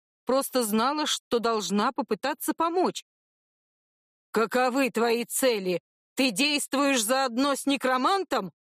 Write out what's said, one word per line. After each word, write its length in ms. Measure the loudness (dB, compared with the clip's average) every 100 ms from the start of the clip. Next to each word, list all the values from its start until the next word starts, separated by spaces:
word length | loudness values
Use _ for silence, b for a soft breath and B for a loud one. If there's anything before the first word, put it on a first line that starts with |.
| _ _ -2
просто 380 | 0 0 -2
знала, 420 | 0 2 0 0 -2
что 320 | -4 -2 -2
должна 540 | 0 -2 0 0 0
попытаться 640 | -2 -4 -4 -4 -4 -4 -2
помочь. 480 | 0 2 0 -2 -14 _ _ _ _ _ _ _ _ _ _ _ _
«Каковы 580 | -2 0 2 0 2 0
твои 360 | 0 0 0 -2
цели? 540 | 0 0 0 -2 -4 _ _ _ -2
Ты 160 | -2
действуешь 720 | 2 0 0 -2 0 2 2
заодно 520 | 2 0 0 0 0 0
с 120 | 0
некромантом?» 840 | 0 0 2 2 0 0 -4 -4 -10